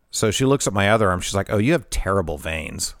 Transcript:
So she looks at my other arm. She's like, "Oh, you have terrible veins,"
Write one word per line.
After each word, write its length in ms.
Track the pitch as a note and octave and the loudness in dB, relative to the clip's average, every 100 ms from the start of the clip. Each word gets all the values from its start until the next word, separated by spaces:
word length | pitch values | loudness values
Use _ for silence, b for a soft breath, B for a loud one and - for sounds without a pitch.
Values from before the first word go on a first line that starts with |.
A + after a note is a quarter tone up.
| _ | _
So 200 | - A2 | -2 0
she 140 | F#2+ | 2
looks 220 | C3+ C#3 - | 2 2 2
at 60 | |
my 160 | G2 G2 | 2 4
other 200 | A2 F#2+ | 4 4
arm. 120 | F2+ | 0
She's 120 | - | -2
like, 160 | G2 G2 | -4 0
"Oh, 80 | G#2 | 0
you 140 | A#2+ | 2
have 180 | E3 - | 0 -2
terrible 480 | - F#2 G2 D#2+ D2+ | -4 0 -2 -2 -6
veins," 580 | E2 D#2+ D2+ - - | -6 -6 -8 -8 -10